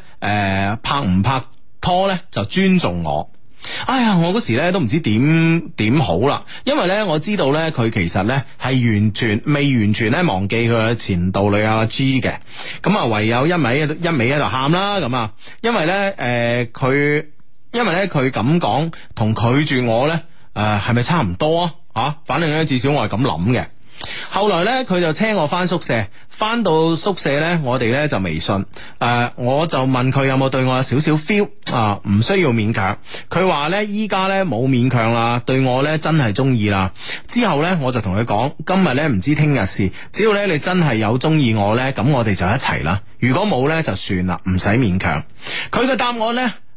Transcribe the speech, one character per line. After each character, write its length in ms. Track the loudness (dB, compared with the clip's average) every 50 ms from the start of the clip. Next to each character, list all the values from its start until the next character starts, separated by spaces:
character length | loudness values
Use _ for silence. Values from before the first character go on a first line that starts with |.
| -4 -10 -12 -8
呃， 580 | -4 -2 -2 0 0 0 0 0 0 -2 -2 -4 -4
拍 180 | -2 -2 0
唔 200 | 0 2 2 2 2
拍 180 | 2 0 0 -2 -6 -12 -16 -14 -14 -12 -6
拖 260 | -2 0 2 2 2 0
呢， 120 | 0 -2 -6 -6
就 120 | -6 -6 -6
尊 340 | -2 0 2 4 4 4 4
重 240 | 2 2 0 -2 -2
我。 280 | -2 -2 -4 -4 -6 -10 -14 -14 -14 -14 -12 -10 -8 -8 -6 -2 -2
哎 160 | 0 2 2
呀， 120 | 4 4 4
我 140 | 4 2
嗰 140 | 2 0 0
時 80 | 0 0 0
呢 140 | 2 0
都 80 | 0 0
唔 60 | 0
知 140 | 0 0 0
點， 720 | 0 2 2 4 4 4 4 4 4 4 2 2 0 -4 -4
點 220 | -2 0 2 2 2
好 180 | 2 2 2 2
啦， 240 | 2 2 0 -2 -4 -10 -14 -8 -4
因 120 | -2 0 2
為 100 | 2 2
呢， 200 | 0 0 0 0
我 100 | -2 -2
知 180 | -2 -2 -2
道 160 | 0 2 2
呢， 200 | 2 0 0 -2
佢 180 | -2 0 -2 0
其 180 | 0 0 -2 0
實 140 | 0 0 0
呢 200 | 0 0 -2 -2 -4 -8 -8
係 320 | -4 0 0 2 2 4 4
完 180 | 4 2 2
全， 300 | 0 0 0 0 0 0 0
未 300 | 0 0 0 2 2 2 2
完 120 | 2 2
全 200 | 2 2 0 0
呢 100 | 2 2 2
忘 240 | 0 0 -2 -2 -2
記 220 | 0 0 0 2
佢 20 |
嘅 220 | 2 2 2 0 0
前 380 | -2 -2 -2 0 0 0 0
度 180 | 2 2 2 2
女 100 | 2 2
友 40 | 2 2
阿 180 | 2 0 0 0
G 340 | 0 0 0 0 2 0
嘅， 140 | 0 -2 -4 -6 -10 -14 -14 -12 -10 -10 -10 -4 0
噉 120 | 0 2
啊， 100 | 2 2
唯 200 | 0 0 0 0
有 220 | 0 2 2 2 2
一 60 | 2
味， 260 | 2 2 2 2 0
一 280 | 0 -2 -2 -2 -2 0
味 240 | 0 0 0 0
喺 60 | 0 0
度 100 | 0 0
喊 240 | -2 0 0 2
啦， 260 | 2 2 0 0 -2 -2
噉 160 | -2 -2 -2
啊， 160 | -2 -4 -4 -6 -10 -14 -16 -10 -4 -2
因 100 | 0 0
為 120 | 0 0 0
呢， 60 | 0 0 0 -2 -2
呃， 500 | -4 -4 -2 0 0 0 0 0 0 -2 -4
佢， 580 | -4 -2 0 0 2 2 2 2 0 0 -2 -6 -10 -16 -14 -14 -14 -14 -12 -6 -4
因 100 | -2 0
為 80 | 0
呢， 160 | 0 0 -2 0
佢 220 | 0 0 0 0
噉 300 | 0 0 0 2 2 2
講， 340 | 2 2 0 0 0 -2 -4 -8 -12 -10 -4
同 180 | -2 0 0 2
拒 80 | 2 2 2 4 2 2 2 0 0
絕 40 | 2
我 220 | 2 2 2 2 2
呢， 140 | 0 -2 -4 -8 -12 -14 -14 -10 -6
呃， 260 | -2 0 0 0 0
係 140 | 0 0 2
咪 80 | 2
差 200 | 2 2 2 0 0
唔 100 | 0 0
多 300 | 0 0 0 2 2 0
啊？ 100 | -2 -4 -8 -12 -8 -4
啊， 220 | -2 -2 -2 -4 -6 -6
反 140 | -4 -2 0
正 120 | 0 0 0
呢， 120 | 0 0
至 120 | 0 0 0
少 140 | 2 2
我 180 | 2 0 0 0
係 60 | 0 0
噉 40 |
諗 280 | 0 0 0 0 0 2
嘅。 140 | 2 0 0 -4 -8 -14 -14 -14 -14 -12 -10 -10 -10 -10 -8 -6
後 200 | -2 0 2 2
來 160 | 2 2 2
呢， 180 | 2 2 0 0
佢 140 | 0 0 2
就 140 | 2 2 2
車 200 | 0 0 0 2 2
我 100 | 0 0
返 200 | 0 0 0 0
宿 140 | 0 -2
舍， 240 | -2 -2 -2 -2 -2 -4 -8 -12 -14 -14
返 360 | -6 -4 -2 -2 0 0 2
到 340 | 2 2 4 4 2 0 0
宿 160 | 0 -2 -2
舍 240 | -2 -2 -2 0 0
呢， 220 | 0 0 0 0 0
我 160 | 0 0 0
哋 140 | 0 0 2
呢 120 | 0 0 0
就 100 | 0 -2
微 200 | -2 -2 -2 -2
信， 260 | -2 -2 -2 -2 -2 -4 -8 -14 -16 -16 -8 -4
呃， 320 | -2 0 2 2 0 -2 -4 -4
我 280 | -2 0 0 0 0 0
就 100 | 0 0 0 2
問 240 | 2 2 2 2
佢 140 | 2 2 2 2
有 80 | 2
冇 140 | 2 2 2
對 160 | 2 2 2
我 100 | 2 2
有 80 | 0 0
少 160 | 0 0 0
少 140 | 2 2 2
feel， 340 | 0 0 0 2 2 2 0 -2 -8 -8 -4
啊， 300 | -2 0 0 0 0 -2 0
唔 160 | 2 2 2
需 200 | 4 4 2 2
要 80 | 4 4
勉 240 | 2 2 2 0 0
強。 240 | 0 0 -2 -2 -4 -8 -12 -12 -12 -10 -4
佢 180 | -2 0 2 2
話 200 | 2 2 0 0
呢， 160 | 0 -2 -2
依 240 | -2 -2 -4 -2 -2
家 180 | 0 0 0 2
呢 160 | 2 0 0
冇 220 | 0 0 0 2 2
勉 220 | 2 4 2 2
強 240 | 2 2 2 2 2
啦， 280 | 2 2 2 0 0 0
對 160 | 0 0 2
我 200 | 2 2 2 2
呢 160 | 2 0 0 0
真 200 | 0 0 2 2
係 160 | 2 2 0
鍾 180 | 0 2 2 2
意 140 | 2 2 2
啦。 220 | 2 2 0 -2 -4 -8 -10 -10 -10 -10 -10
之 220 | -6 -2 0 0 2
後 140 | 2 0 0
呢， 160 | 0 0 0
我 120 | 0 0 -2
就 80 | -2
同 160 | -2 -2 0 -2
佢 80 | 0
講， 260 | 0 0 0 0 -2 -4 -6 -4 0
今 100 | 2 2 2
日 100 | 2 2
呢 120 | 2 0 0
唔 140 | 0 0
知 120 | 0 2 2
聽 220 | 2 2 2 2
日 80 | 2 0
事， 260 | 0 0 -2 -2 -2 -2 -6 -10 -8
只 140 | -4 0 2
要 80 | 2 2
呢 120 | 2 2
你 140 | 0 -2 -2
真 180 | -2 0 2 2
係 160 | 2 2 2
有 220 | 2 2 2 0 2
鍾 200 | 2 2 4 4
意 160 | 4 4 2
我 200 | 2 2 2 2 2
呢， 160 | 0 0 -2
噉 180 | 0 2 2
我 140 | 2 4 2
哋 100 | 2 0
就 100 | 0 0
一 40 | 0
齊 340 | 0 0 0 -2 -2 -2 -2
啦。 160 | -2 -2 -2 -4 -8 -6 -2
如 140 | 0 0 2
果 140 | 2 2 2
冇 220 | 2 2 2 2
呢， 120 | 0 0
就 140 | -2 -2 -4
算 320 | -4 -4 -2 -2 -2 0 -2
啦， 140 | -2 -4 -2
唔 160 | -2 -2 0
使 80 | 2 2
勉 280 | 2 2 4 2 2 0
強。 240 | 0 0 -2 -2 -4 -6 -12 -12 -10 -8 -8 -8 -6 -4
佢 180 | -2 0 0 0
嘅 60 | 0
答 120 | 0 0 -2
案 280 | -2 -2 -2 -2 0
呢， 160 | 0 -2 -2 -4 -6 -10 -14 -12